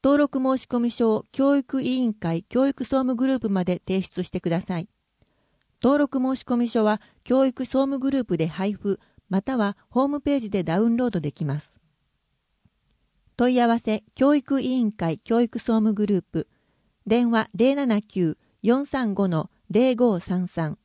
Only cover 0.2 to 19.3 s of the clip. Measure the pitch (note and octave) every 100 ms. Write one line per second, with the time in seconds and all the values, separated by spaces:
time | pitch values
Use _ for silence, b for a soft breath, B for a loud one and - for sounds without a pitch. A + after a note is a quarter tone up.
0.2 | C#4+ C4+ C4 C4 - A#3+ A#3+ - A3+ G#3+
1.2 | - - C4+ C#4+ - C4+ B3 B3+ B3 G#3+
2.2 | E3+ E3 - B3 C#4 - C4 C4+ B3+ A#3
3.2 | C4 C4 A3 G3 F3 F3+ - F#3+ F#3 -
4.2 | F3+ F3+ F3 E3 - F3 F3 _ _ _
5.2 | _ _ _ _ _ _ A#3+ C#4+ C#4+ C4+
6.2 | B3+ C4 - A#3+ A#3+ A#3 G#3+ G#3+ b b
7.2 | - B3+ C4+ B3 B3+ C4 C4+ C#4 C4 C4+
8.2 | A#3 E3+ D#3+ D#3 G3 G3+ G#3 F#3+ b b
9.2 | _ F#3 - B3+ G3+ - _ A#3+ C#4 C#4+
10.2 | C#4+ C#4 A3 G3+ E3 E3+ A#3 A#3 B3 G3
11.2 | D3 - D3+ D3 - _ _ _ _ _
12.2 | _ _ _ _ _ _ _ _ _ _
13.2 | _ - B3 B3+ A#3+ A#3 - G#3+ _ -
14.2 | C4+ D4 - C#4 B3+ B3+ A3 - E3 D3+
15.2 | - A3+ A#3+ A3+ - A3+ G#3+ G#3 G#3 F#3+
16.2 | - E3 - _ _ _ _ _ - A#3
17.2 | A#3+ A3+ - F3 B3 C#4 C4+ G#3+ - F#3+
18.2 | E3+ D#3 _ _ G#3 B3+ C#4+ C4+ A#3 G3
19.2 | G3